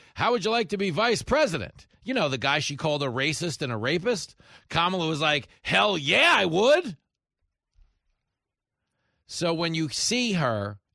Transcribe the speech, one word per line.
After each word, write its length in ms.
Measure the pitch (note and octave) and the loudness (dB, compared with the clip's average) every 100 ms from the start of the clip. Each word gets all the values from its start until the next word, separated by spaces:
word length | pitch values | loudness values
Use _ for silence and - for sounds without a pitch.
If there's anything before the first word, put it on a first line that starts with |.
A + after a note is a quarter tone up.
| - | -14
"How 180 | - G3 | -2 0
would 120 | A#3+ | 0
you 60 | G3 | 0
like 200 | A#3 A#3 | -2 -2
to 60 | G3 | -2
be 140 | G3+ | -2
vice 320 | D#3 A#3 A3 | 0 0 0
president?" 640 | - C4 C#4+ D#3+ F#2 - - _ | 2 2 2 0 -8 -14 -20 _
You 100 | G#3 | -6
know, 160 | C4 D3+ | -2 0
the 80 | C3 | 0
guy 220 | C#3 D3 | 0 0
she 180 | D3 C#3+ | -2 -4
called 260 | D#3+ D3 | -2 0
a 40 | C#3 | -2
racist 560 | A#2+ C#3+ D3+ F3 - | -2 -2 -2 -6 -6
and 100 | C#3 | -6
a 60 | A2+ | -4
rapist. 580 | A#2 E3+ G3 G#3+ - - - - - | -2 -2 0 -4 -6 -18 -20 -20 -6
Kamala 380 | D#3+ E3+ F#3 D#3+ | 0 0 0 -2
was 140 | D#3 | 0
like, 280 | D#3 D3 - _ | 0 0 -4 _
"Hell 340 | - E3+ G#3 F#3 | 0 2 2 0
yeah, 380 | C#3 G3+ D#4+ C#4 | 0 4 4 4
I 80 | |
would." 540 | F#3+ E3 A#3 D#4 D#4+ D3+ _ _ _ _ _ _ _ _ _ _ _ _ _ _ _ _ _ _ _ _ _ _ - | 2 2 4 4 2 -10 _ _ _ _ _ _ _ _ _ _ _ _ _ _ _ _ _ _ _ _ _ _ -14
So 280 | - E3+ | -4 -2
when 180 | E3 E3+ | 0 -2
you 140 | E3 D#3 | -2 -4
see 440 | - - A#3+ A#3+ | -2 -2 0 0
her 440 | F#3 C3+ A2 G2+ G#2 _ | 0 0 0 -4 -8 _